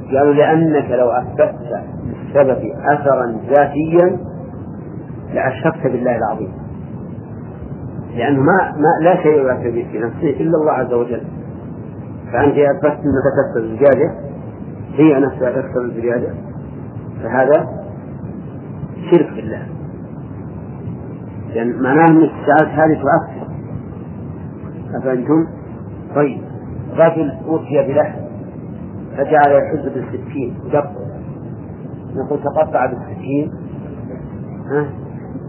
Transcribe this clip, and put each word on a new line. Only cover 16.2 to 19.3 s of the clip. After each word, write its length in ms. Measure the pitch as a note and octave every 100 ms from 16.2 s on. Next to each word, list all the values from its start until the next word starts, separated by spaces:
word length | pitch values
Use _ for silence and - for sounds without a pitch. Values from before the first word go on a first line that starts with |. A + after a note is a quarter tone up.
| - - - - - - - - - -
فهذا 560 | A2+ B2+ C3 D#3 - - - - - - - - - - - - - - -
شرك 180 | E3+ -